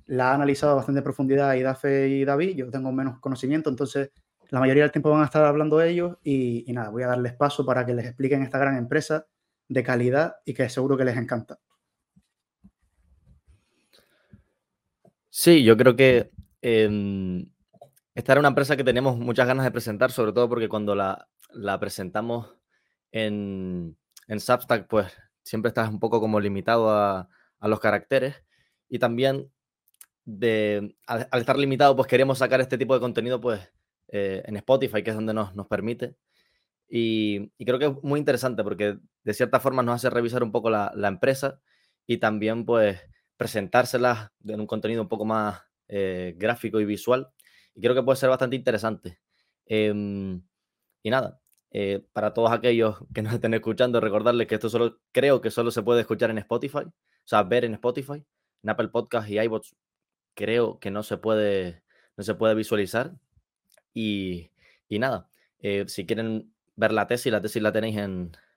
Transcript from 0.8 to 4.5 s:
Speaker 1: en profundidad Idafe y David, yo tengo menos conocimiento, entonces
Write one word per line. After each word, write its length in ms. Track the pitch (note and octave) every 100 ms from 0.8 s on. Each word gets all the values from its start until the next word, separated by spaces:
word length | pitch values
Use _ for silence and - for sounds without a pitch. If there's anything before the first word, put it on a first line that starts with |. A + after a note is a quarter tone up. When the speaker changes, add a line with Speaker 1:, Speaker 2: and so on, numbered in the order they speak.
| C3+ C#3
Speaker 1:
en 40 |
profundidad 520 | C3+ B2+ C3+ C#3 C#3 C3
Idafe 540 | B2+ C3 C#3+ C#3 C3+
y 160 | C3+ C3+
David, 320 | C#3+ F#3 E3+
yo 120 | B2+
tengo 220 | C3 C3
menos 260 | C3 C3+ B2
conocimiento, 520 | C3+ B2+ C3 D3+ D#3
entonces 400 | B2+ C#3 C#3 C3+ _ _ _ _